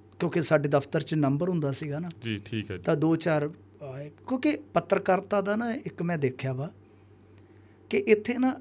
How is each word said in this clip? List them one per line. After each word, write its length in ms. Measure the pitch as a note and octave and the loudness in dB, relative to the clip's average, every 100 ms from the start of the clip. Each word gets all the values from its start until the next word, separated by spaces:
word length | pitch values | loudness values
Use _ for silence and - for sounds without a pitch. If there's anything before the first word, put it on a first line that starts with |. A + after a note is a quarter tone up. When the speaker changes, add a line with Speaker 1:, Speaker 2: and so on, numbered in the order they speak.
| - - | -20 -4
Speaker 1:
ਕਿਉਂਕਿ 240 | E3+ E3+ | -2 0
ਸਾਡੇ 260 | D3 D#3 C#3+ | 4 4 4
ਦਫ਼ਤਰ 320 | C#3+ - E3 | 2 2 -4
'ਚ 140 | C#3+ | 0
ਨੰਬਰ 340 | D#3 C#3 C#3+ F3+ | 2 2 2 0
ਹੁੰਦਾ 240 | F3+ C#3+ | 0 0
ਸੀਗਾ 260 | C3+ D3+ C#3+ | -2 -4 -6
ਨਾ। 100 | F3 G2 | -8 -8
Speaker 2:
ਜੀ, 220 | A#2 G2+ | -6 -6
ਠੀਕ 260 | - A2+ G2+ | -4 -6 -4
ਹੈ। 80 | F2+ | -4
Speaker 1:
ਤਾਂ 180 | F#2 D#3 | 0 2
ਦੋ 200 | D#3 D#3+ | 2 2
ਚਾਰ 340 | F3 D3+ D3 - - - | 2 0 0 -6 -18 -16
ਆਏ, 280 | C#3 C3+ D3 | -14 -12 -14
ਕਿਉਂਕਿ 480 | - - C4 D4+ C#4+ - | -16 -6 0 0 0 0
ਪੱਤਰਕਾਰਤਾ 680 | - - F#3 - F#3 F#3+ G#3 | -2 2 0 2 0 2 0
ਦਾ 160 | G3 G#3+ | 0 -2
ਨਾ 180 | A#3 | -2
ਇੱਕ 280 | A#3 - - | -4 -8 -6
ਮੈਂ 160 | E3+ E3+ | -4 0
ਦੇਖਿਆ 340 | C3+ - C3+ | -2 -2 -4
ਵਾ 180 | C3 D3+ - - - - - - - - - - - - | -4 -8 -12 -20 -20 -20 -20 -20 -20 -20 -20 -20 -20 -2
ਕਿ 80 | G#3 | -2
ਇੱਥੇ 400 | - G#3+ G#3+ B3 | 4 4 4 0
ਨਾ 220 | B3+ - | 0 0